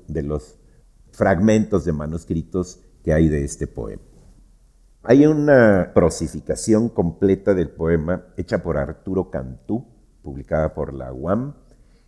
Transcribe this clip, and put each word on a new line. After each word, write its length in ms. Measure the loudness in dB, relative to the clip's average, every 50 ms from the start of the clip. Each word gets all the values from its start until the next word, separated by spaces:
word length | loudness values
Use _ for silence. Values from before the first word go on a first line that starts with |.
| -12 -10
de 160 | -8 -6 -4
los 340 | -4 -6 -6 -8 -10 -18 _ _ _ _ _ _ _ _ _ _ _
fragmentos 720 | -6 -2 0 2 2 4 4 4 4 2 2 0 -2 -2 -2
de 80 | -2
manuscritos 880 | -4 -4 -6 -6 -8 -10 -8 -6 -6 -6 -6 -4 -6 -6 -6 -6 -10 -18 _ _ _ _ -2
que 100 | 0 2
hay 140 | 4 4 4
de 160 | 2 0 -2
este 240 | -6 -6 -8 -10 -10
poema. 340 | -8 -10 -12 -12 -12 -16 -18 -20 _ -20 -20 -20 -20 -20 -20 _ _ _ _ _ _ _ _ _ _ _ 2
Hay 220 | 4 6 6 6
una 640 | 6 4 2 4 4 6 8 8 6 6 4 2 0 2
prosificación 960 | 2 2 2 2 -2 -6 -8 -8 -10 -8 -6 -6 -4 0 2 2 2 2 0
completa 640 | -2 -2 -2 -2 -2 0 0 0 0 0 0 0 0
del 160 | 0 -2 -4
poema 560 | -4 -4 -2 0 0 0 0 -2 -6 -6 -8 -12 _ -12
hecha 240 | -6 -6 -6 -4
por 160 | -4 -4 -4 -4
Arturo 520 | -4 -6 -8 -12 _ -6 -4 -4 -4 -4
Cantú, 580 | -8 -10 -10 -10 -14 -16 -10 -8 -8 -8 -8 -12 _ _ _ _ _ _
publicada 520 | -18 -16 -14 -14 -8 -4 -2 -2 -2 -2 -4
por 200 | -6 -8 -8 -10
la 180 | -12 -12 -12 -12
uam, 420 | -10 -6 -4 -4 -4 -4 -6 -10 -16 _ _ _ _ _ _ _ _ _